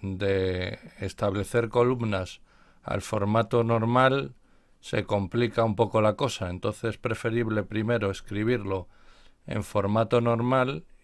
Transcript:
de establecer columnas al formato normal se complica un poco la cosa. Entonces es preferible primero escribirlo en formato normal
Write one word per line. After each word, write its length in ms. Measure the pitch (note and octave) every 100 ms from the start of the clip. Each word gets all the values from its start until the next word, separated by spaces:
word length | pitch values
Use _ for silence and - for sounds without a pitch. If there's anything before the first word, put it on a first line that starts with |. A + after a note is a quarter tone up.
de 760 | G2 F#2 G2 G2 F#2+ F#2 F#2 - - -
establecer 680 | G2 - G#2 G2 F#2+ A#2+ A2+
columnas 720 | A#2+ A#2+ B2+ A2+ F#2+ F2+ - - _ _ _
al 200 | - G2
formato 600 | - G#2+ G2+ A2 G#2+ A#2+
normal 720 | A2+ A#2 A2+ B2 C3 C#3 C#3 - _ _ _ _
se 240 | - -
complica 600 | G2 G2+ F#2+ A#2+ A#2+ A2+
un 120 | A2+ F#2+
poco 240 | G#2+ A2+
la 140 | G#2+
cosa. 340 | G#2 B2+ - F2+
Entonces 460 | F#2 - G#2+ A2+
es 40 | -
preferible 640 | A2+ A2 A#2 A#2 A2 G#2+
primero 480 | F#2 G#2+ A2 A#2 G2+
escribirlo 760 | F#2+ - G#2 A2 B2 G2+ F#2+ E2+ - - - - _ -
en 180 | G#2+
formato 580 | - G#2 G2 G#2+ A2 B2
normal 640 | A#2+ A#2 B2 C3 B2+ D3+ - -